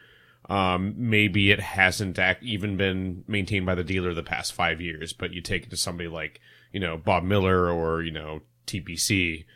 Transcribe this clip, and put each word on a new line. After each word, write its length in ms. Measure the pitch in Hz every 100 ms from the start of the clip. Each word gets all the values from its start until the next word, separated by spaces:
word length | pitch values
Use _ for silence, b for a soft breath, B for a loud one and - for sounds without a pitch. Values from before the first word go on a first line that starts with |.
| b b b b -
Um, 460 | 98 92 90 98 104
maybe 540 | 120 107 107 101 98
it 80 | 101
hasn't 580 | 98 98 92 90 95 87
ac-, 220 | 92 92
even 360 | 120 104 104 95
been 460 | 98 92 92 87 -
maintained 400 | 104 90 101 92
by 80 | 90
the 80 |
dealer 320 | 85 95 90 82
the 80 |
past 280 | - 65 -
five 280 | - 85 78
years, 320 | 87 78 82
but 180 | - 87
you 80 | 87
take 240 | 85 90 -
it 40 |
to 80 | 90
somebody 320 | 95 87 85
like, 320 | 82 78 - b b b
you 60 | 98
know, 180 | 87 80
Bob 260 | 107 90
Miller 460 | 90 101 92 92 87
or, 320 | 85 82 82
you 100 | 82
know, 300 | 78 78 78 - _ -
T 160 | 98
P 140 | 90 82
C. 480 | - 98 85 80 -